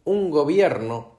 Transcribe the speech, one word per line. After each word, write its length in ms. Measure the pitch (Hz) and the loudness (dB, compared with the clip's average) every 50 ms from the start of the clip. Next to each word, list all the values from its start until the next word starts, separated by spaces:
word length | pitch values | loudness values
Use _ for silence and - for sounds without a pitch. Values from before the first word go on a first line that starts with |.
| - | -4
un 260 | 180 196 208 196 180 | -2 -2 -2 0 0
gobierno 880 | 151 151 143 143 170 196 196 170 - 117 113 113 117 113 113 - - | 0 0 0 2 2 2 2 2 0 -2 -6 -6 -6 -8 -10 -12 -18